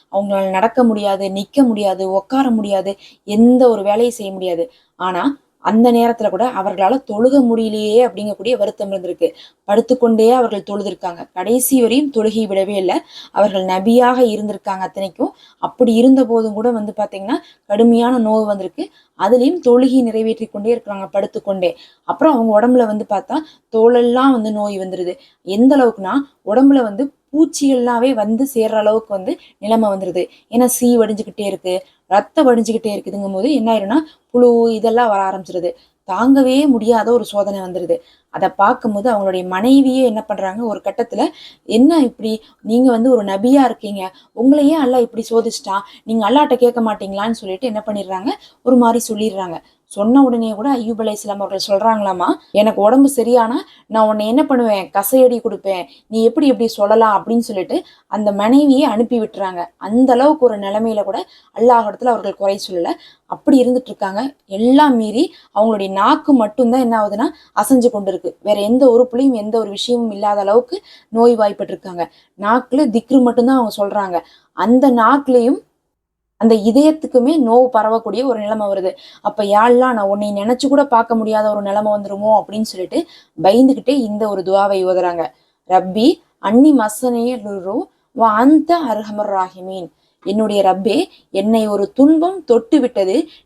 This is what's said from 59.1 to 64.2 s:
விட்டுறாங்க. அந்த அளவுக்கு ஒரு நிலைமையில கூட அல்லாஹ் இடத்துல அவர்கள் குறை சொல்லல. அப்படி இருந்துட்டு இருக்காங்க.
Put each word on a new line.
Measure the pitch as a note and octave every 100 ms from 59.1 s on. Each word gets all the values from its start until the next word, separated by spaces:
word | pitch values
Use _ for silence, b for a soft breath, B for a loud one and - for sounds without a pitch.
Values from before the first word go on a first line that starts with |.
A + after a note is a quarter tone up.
| A#3+
விட்டுறாங்க. | G#3+ - F#3+ F3+ E3+ -
அந்த | F#3 A3+ C4
அளவுக்கு | B3 C#4+ D#4 B3
ஒரு | G#3
நிலைமையில | G3 G#3 A3+ G#3+
கூட | F#3+ B3 - b b
அல்லாஹ் | - A#3 A#3 G#3+
இடத்துல | F#3+
அவர்கள் | B3 A3 G3
குறை | F#3 G3 G3 -
சொல்லல. | F3+ F3 E4+ b b -
அப்படி | E3+ - C4+
இருந்துட்டு | B3 B3+ B3+
இருக்காங்க. | G#3 G3 G3